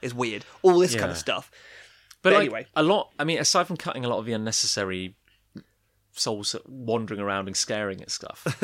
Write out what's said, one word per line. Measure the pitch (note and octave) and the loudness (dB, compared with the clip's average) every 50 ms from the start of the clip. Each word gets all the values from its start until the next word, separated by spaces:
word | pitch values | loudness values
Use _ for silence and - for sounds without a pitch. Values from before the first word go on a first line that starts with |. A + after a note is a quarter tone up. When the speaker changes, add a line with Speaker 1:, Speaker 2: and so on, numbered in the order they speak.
Speaker 1:
is | - B2+ A#2+ | -10 -8 -4
weird. | A#2+ B2 A2+ G#2 G#2 - - - - - | -4 -4 -4 -4 -8 -12 -14 -2 4 6
All | F#3 F3 F3 | 8 8 8
this | F3+ D#3 A#2 | 6 4 4
kind | A2 G2 F2 | 0 0 -2
of | F2 | -2
Speaker 2:
Yeah. | E2 | -4
Speaker 1:
stuff. | - - G2 - - - _ - - - - - - - _ _ _ _ - _ - | -4 -4 -4 -4 -6 -12 _ -20 -20 -20 -20 -20 -20 -20 _ _ _ _ -8 _ 4
Speaker 2:
But, | F#3 | 6
Speaker 1:
But | G3+ | 6
Speaker 2:
like, | G#3 G3 | 6 6
Speaker 1:
anyway. | B2+ A#2 A2 - - - | 2 -2 -6 -8 -4 0
Speaker 2:
a | D#3 D#3 | 2 4
lot, | E3+ G#3 G3 - - _ - | 4 4 2 0 -4 _ -4
I | D3 | -2
mean, | D#3+ E3 | -2 0
aside | C3+ D3 - - F3+ F3 | 0 2 2 2 2 0
from | - F3 | 0 -4
cutting | - - F3+ - C3 B2 | -8 -8 -8 -8 -4 -2
a | A#2+ | -2
lot | A#2 G#2+ | -2 -2
of | A2 | -2
the | A#2 A2+ | -2 -4
unnecessary | G#2+ A2 A2+ A2 - - - - G#2+ G2 F#2+ F#2 F#2 F#2 F#2 - _ _ _ _ _ _ _ - - - _ _ _ _ _ _ _ _ _ - | -4 -2 -2 -2 -2 0 0 0 -2 -2 -2 -2 -4 -6 -8 -12 _ _ _ _ _ _ _ -20 -20 -20 _ _ _ _ _ _ _ _ _ -8
souls | - - B2+ G#2+ G#2 G2+ - - - - | -6 -4 -4 -4 -4 -4 -6 -6 -6 -10
wandering | - C3 C3 B2 A2+ A2+ A2+ A2 G2 A2 G2+ | -14 -14 -8 -2 -2 0 0 -2 -4 -6 -4
around | G2+ G2+ G2 G2 F#2+ | -2 -2 -2 -2 -4
and | G2 F#2 | -4 -4
staring | - - - A2+ G#2+ G#2+ G2 F#2+ - | -4 -2 -2 -2 -4 -4 -4 -6 -8
at | - - | -8 -10
stuff, | - - - - - - - D#3 - - | -10 -10 -10 -12 -12 -8 -6 -6 -2 0